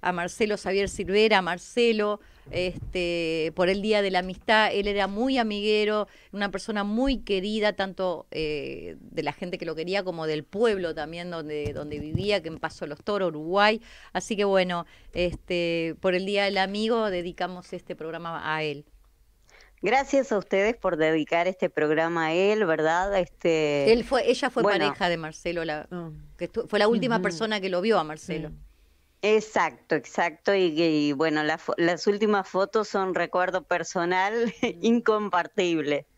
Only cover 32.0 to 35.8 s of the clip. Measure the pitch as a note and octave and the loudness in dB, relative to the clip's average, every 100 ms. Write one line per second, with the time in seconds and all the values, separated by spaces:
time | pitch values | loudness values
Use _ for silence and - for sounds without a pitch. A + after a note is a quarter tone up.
32 | - G3+ G#3 G#3 F#3+ F#3 G3 A3 G#3 G3+ | 0 2 2 2 0 -2 0 0 0 -2
33 | F#3+ E3+ E3+ F3+ F3+ F3+ - F3 E3 F#3 | -2 0 0 0 0 0 -2 -2 -2 -2
34 | E3+ F#3 G3 A3+ A#3 - A#3 E3+ A3+ A#3 | 0 2 2 0 -2 0 -4 0 2 4
35 | A3+ G#3+ G#3 F3+ E3+ - F3+ E3 | 4 2 2 0 -2 0 0 2